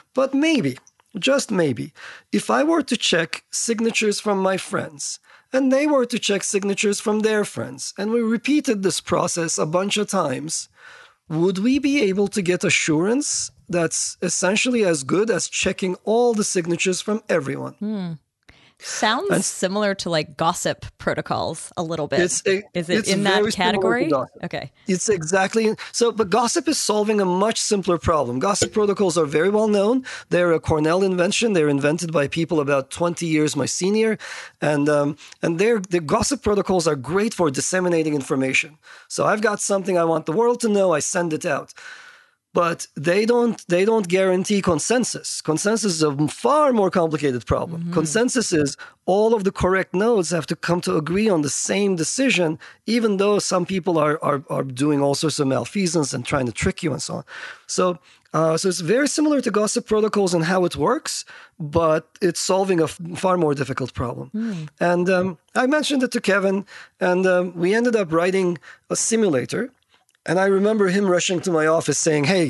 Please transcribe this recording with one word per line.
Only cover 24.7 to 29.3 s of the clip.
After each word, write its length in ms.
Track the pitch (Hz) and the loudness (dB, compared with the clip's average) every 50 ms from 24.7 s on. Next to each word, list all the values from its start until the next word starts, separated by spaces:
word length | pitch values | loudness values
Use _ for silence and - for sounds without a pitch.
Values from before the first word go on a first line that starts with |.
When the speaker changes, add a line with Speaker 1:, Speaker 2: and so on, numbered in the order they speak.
| - _ _ | -14 _ _
Speaker 1:
It's 220 | - 190 175 - 226 | -2 -2 0 0 0
exactly, 640 | 208 175 156 156 180 190 190 196 - 226 226 214 220 - - - | 0 0 0 0 0 0 0 0 0 2 2 2 0 -2 -6 -8
so, 220 | - - 233 233 226 | -2 0 0 2 2
but 180 | 214 220 175 | 0 0 2
gossip 380 | 190 233 240 226 - 339 262 330 | 2 2 2 2 0 -2 0 -2
is 100 | 285 - | -2 -2
solving 420 | - - 214 214 208 214 220 202 | 0 0 0 2 2 2 2 0
a 40 | 196 | 2
much 340 | 185 180 185 202 226 220 - | 2 2 2 2 0 0 -2
simpler 380 | - - 214 202 170 - 175 160 | -2 0 0 0 0 0 0 0
problem. 400 | - 175 170 151 131 120 120 131 | 2 2 2 2 0 0 -2 -2
Gossip 340 | 185 196 202 - - - - | 0 0 0 0 -2 -2 0
protocols 460 | 214 208 202 196 190 202 180 156 175 | 0 2 2 2 2 0 0 2 0
are 80 | 160 | 0
very 240 | 139 | 2